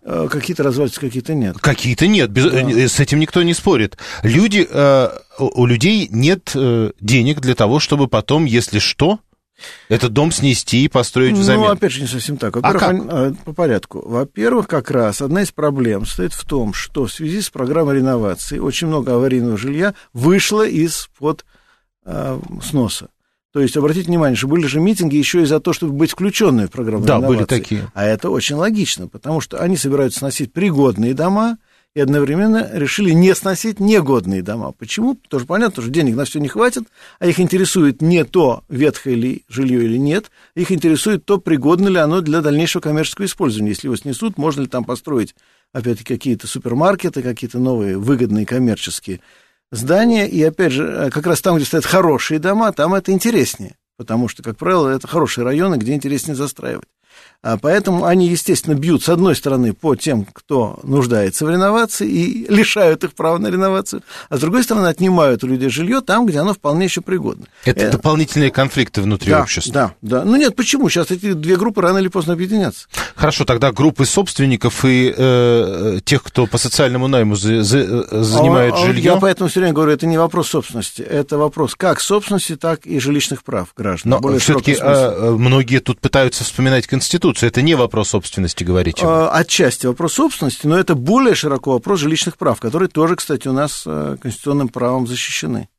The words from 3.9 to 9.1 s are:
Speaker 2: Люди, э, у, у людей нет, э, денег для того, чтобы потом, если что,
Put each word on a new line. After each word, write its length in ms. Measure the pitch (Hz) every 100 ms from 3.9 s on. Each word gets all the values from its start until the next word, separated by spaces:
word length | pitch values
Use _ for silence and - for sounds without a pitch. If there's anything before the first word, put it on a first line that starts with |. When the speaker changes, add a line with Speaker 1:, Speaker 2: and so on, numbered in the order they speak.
| - - -
Speaker 2:
Люди, 460 | 110 123 220 202 170
э, 400 | 143 143 135 123 - - -
у, 220 | 135 -
у 40 | 123
людей 420 | 120 156 214 151
нет, 400 | 110 139 185 -
э, 380 | 139 131 117 110 -
денег 380 | 104 127 120 151
для 160 | 131 123
того, 240 | 107 143
чтобы 280 | - 143 135
потом, 380 | 110 104 147 160
если 320 | 117 107 104
что, 420 | - - 156